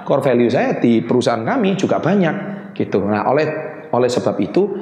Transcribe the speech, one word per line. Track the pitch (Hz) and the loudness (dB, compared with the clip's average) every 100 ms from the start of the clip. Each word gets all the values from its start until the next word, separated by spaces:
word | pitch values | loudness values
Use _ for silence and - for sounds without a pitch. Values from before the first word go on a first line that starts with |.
Core | - 143 | 0 0
value | 131 120 120 | 2 4 4
saya | 139 254 185 | 2 0 0
di | 123 113 | 2 2
perusahaan | 117 127 120 117 | 2 2 2 0
kami | 113 254 196 196 | -2 0 0 0
juga | - 208 | 0 0
banyak, | 147 202 165 - - - - - | 2 2 2 -2 -8 -10 -14 -8
gitu. | 113 104 | -2 -2
Nah, | 98 104 - | 0 0 2
oleh, | 135 151 - - - - 120 | 0 0 -4 -10 -14 -4 0
oleh | 123 | 2
sebab | 123 101 98 | 0 -2 -2
itu, | 101 - 196 - | 0 0 0 -4